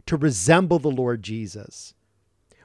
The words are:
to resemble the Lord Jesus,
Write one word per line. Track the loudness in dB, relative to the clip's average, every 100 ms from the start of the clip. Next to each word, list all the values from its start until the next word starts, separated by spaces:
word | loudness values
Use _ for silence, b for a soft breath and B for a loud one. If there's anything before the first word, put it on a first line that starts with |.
| -6
to | 0
resemble | 0 2 4 4 4 0
the | 0
Lord | 0 -2 -2
Jesus, | -6 -8 -8 -12 -18 -20 -20 _ _ _ _ _ _ b